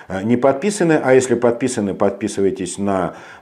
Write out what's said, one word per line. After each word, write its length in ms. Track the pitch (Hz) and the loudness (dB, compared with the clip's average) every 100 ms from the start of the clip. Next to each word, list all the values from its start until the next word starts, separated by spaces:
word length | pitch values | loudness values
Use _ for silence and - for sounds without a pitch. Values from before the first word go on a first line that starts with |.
| - | -10
э, 160 | 113 | -6
не 140 | 110 120 | -2 2
подписаны. 640 | 135 135 208 208 165 151 | 2 2 -2 0 2 2
А 100 | 127 | 4
если 220 | 131 127 120 | 4 4 2
подписаны, 580 | 123 120 131 123 101 | 0 0 -2 -2 -4
подписывайтесь 840 | 87 101 - 107 - 98 95 87 - | 0 0 0 -6 0 -2 0 -6 -6
на 340 | 101 95 87 - - - | -2 -2 -2 -6 -18 -12